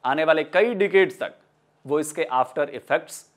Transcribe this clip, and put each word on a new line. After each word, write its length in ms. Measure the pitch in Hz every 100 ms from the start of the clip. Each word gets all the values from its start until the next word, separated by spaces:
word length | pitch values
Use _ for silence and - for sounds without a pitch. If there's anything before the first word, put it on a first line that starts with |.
आने 200 | 131 147
वाले 200 | 160 156 151
कई 280 | 180 226 208
डिकेड्स 440 | 196 190 180 -
तक 140 | 101 - _ _ _ _ 131
वो 140 | 147
इसके 240 | 151 170
आफ्टर 460 | 156 127 - - 147
इफेक्ट्स 540 | 123 - 156 - - -